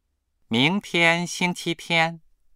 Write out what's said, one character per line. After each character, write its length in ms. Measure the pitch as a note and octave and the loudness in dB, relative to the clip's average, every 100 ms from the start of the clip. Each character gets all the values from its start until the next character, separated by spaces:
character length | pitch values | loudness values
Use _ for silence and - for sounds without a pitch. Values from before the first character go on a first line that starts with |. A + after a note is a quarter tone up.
| _ _ _ _ - | _ _ _ _ -4
明 320 | A2+ C#3 G3 | 2 2 2
天 480 | - F3 E3+ E3+ F3 | -2 2 2 2 -2
星 260 | - F3+ | -4 -4
期 220 | F3 - E3 | -2 -6 -6
天， 460 | - E3+ E3 E3 _ _ _ | -2 0 0 -2 _ _ _